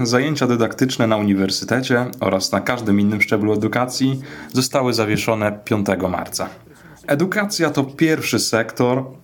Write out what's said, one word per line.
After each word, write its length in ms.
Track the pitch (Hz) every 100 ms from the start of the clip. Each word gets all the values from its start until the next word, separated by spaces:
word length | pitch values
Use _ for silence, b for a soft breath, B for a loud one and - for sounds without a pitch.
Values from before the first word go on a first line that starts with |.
zajęcia 440 | 120 123 147 147 127
dydaktyczne 600 | 120 113 - 131 - 113
na 100 | 110
uniwersytecie 880 | 104 98 95 - - 120 131 120 123 -
oraz 320 | 101 95 -
na 100 | 98
każdym 380 | 95 120 110 101
innym 220 | 101 104
szczeblu 320 | - 107 107
edukacji 680 | 104 110 120 127 - 131 135 B B B
zostały 400 | 127 127 143 127
zawieszone 680 | 113 107 104 - 110 104 104 -
piątego 440 | 107 101 92 90
marca. 400 | 87 - - 92 - - B B B -
Edukacja 640 | 143 185 208 202 - 156
to 140 | 147
pierwszy 560 | 135 - 160 156 - 113
sektor, 640 | - 113 120 - 123 127 131 -